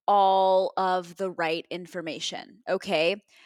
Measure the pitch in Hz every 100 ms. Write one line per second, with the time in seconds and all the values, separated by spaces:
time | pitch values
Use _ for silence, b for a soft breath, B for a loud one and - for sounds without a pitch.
0 | - 202 190 190 190 190 190 - 190 185
1 | 175 175 190 165 165 165 - 175 175 185
2 | 165 139 - - - - - 185 196 160
3 | 170 208 b b